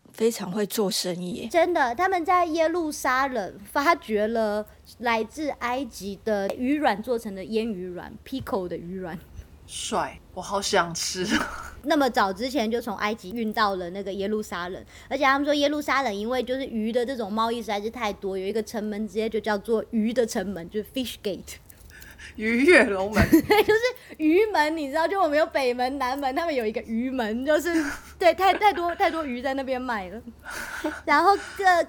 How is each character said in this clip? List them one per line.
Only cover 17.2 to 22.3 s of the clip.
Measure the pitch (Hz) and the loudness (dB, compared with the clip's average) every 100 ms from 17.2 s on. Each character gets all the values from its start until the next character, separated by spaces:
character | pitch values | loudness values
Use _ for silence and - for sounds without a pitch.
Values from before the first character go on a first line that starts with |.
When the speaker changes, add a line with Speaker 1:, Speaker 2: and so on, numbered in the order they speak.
| 202 | -4
Speaker 2:
贸 | 214 226 | -2 0
易 | 240 | -2
实 | 208 | -4
在 | 208 | -4
是 | 214 | -4
太 | 247 214 | -6 -6
多， | 196 196 190 | -4 -6 -4
有 | 190 | -4
一 | |
个 | 220 | -4
城 | 220 226 | -4 -6
门 | 214 202 214 | -4 -4 -4
直 | |
接 | 202 220 | -4 -2
就 | 220 | -2
叫 | 220 208 | -2 -2
做 | 220 220 - | 0 -2 0
鱼 | 226 214 | 0 2
的 | 240 | 2
城 | 226 233 190 | 0 -2 -4
门， | 175 170 | -8 -6
就 | 214 | -8
是 | 202 | -6
Fish | 269 240 - | -6 -6 -6
Gate。 | 208 165 - - - - - - - - - | -6 -8 -10 -20 -20 -20 -20 -20 -20 -20 -18